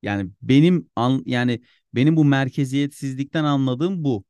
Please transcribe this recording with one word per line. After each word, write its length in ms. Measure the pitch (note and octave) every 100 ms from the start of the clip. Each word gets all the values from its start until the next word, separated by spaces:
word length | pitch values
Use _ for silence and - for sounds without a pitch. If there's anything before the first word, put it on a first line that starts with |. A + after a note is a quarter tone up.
Yani 280 | G#2 G2+ F#2+ -
benim 480 | - C3 D#3+ F3+ - -
an-, 280 | B2 C3+ B2+
yani 360 | B2 B2 A#2 _ _ _ -
benim 200 | C#3+ D#3+
bu 100 | D3
merkeziyetsizlikten 1160 | C#3 C3+ - C3+ C3+ C#3+ - C#3 C3 C#3 E3
anladığım 600 | D3+ C#3+ C3+ B2+ E3+ F#3+
bu. 220 | D3 A2+ -